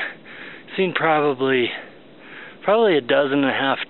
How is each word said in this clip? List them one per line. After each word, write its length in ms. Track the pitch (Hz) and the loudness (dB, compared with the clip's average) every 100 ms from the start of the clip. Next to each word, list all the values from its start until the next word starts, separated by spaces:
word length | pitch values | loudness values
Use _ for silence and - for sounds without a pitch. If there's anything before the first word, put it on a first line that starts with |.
| - - - - - - - - | -6 -12 -18 -18 -18 -18 -8 -2
seen 160 | 185 | -2
probably, 800 | 143 160 151 147 127 135 131 113 - - - - - - - - - | 0 2 2 2 0 2 2 0 -4 -14 -20 -20 -20 -20 -18 -18 -6
probably 340 | - 220 220 151 | 0 4 4 2
a 40 | |
dozen 420 | 123 139 143 143 | 2 2 2 2
and 60 | 135 | 0
a 40 | |
half 260 | 117 135 120 - | 0 -2 -2 -4